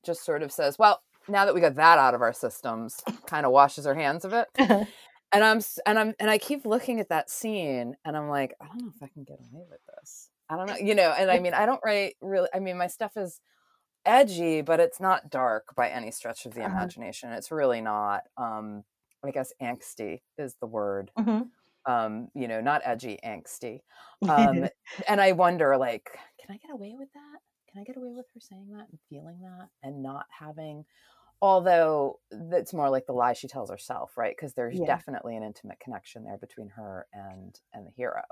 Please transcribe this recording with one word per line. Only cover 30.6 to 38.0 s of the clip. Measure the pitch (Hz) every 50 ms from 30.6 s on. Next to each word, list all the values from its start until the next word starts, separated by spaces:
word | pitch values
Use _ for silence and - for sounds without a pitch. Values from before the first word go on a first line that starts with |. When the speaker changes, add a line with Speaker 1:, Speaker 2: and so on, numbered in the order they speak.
| 156 156 151 147 156 _ _ _ _ _ _ _ _ _ _ _
Speaker 1:
although | 196 196 190 185 175 185 180 165 165 156 156 147 139 131 - _ _ _
that's | 104 107 170 165 175 175 - - -
more | 165 143 139
like | 135 131 131
the | - 127
lie | 123 120 123 120
she | - - 131
tells | - 135 110 98
herself, | 98 101 - - 127 - - - _
right? | - 117 104 -
'Cause | - 165 139 -
there's | - 120 117 120 185
Speaker 2:
Yeah. |
Speaker 1:
definitely | 170 151 135 - - - 135 113 - 120 117
an | 110 107
intimate | 107 107 - - 104 - _
connection | - - 117 95 _ - - 117 113
there | 107 98 101
between | - - - - 110 101
her | 98 110 107 101 95 92 - _ -
and, | 104 98 98 95 95 92 92 90 - _ _ -
and | 113 98
the | 82
hero. | _ -